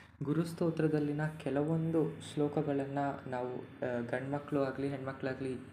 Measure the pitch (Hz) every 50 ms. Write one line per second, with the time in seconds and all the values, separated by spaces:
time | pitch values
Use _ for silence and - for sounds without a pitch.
0 | - - - - 143 139 151 156 170 170 - - 180 165 160 - 160 156 156 151
1 | 147 147 147 147 151 156 160 - - 139 131 139 147 156 165 165 160 165 160 165
2 | 151 - - - - - - 151 147 147 147 156 147 147 143 139 139 139 139 139
3 | 143 139 139 - - 131 127 123 127 127 127 - - - - - - 127 123 120
4 | 120 117 - 127 131 135 143 143 143 - 147 143 139 135 135 135 135 139 139 131
5 | 131 131 131 - - 135 131 127 139 131 127 120 - -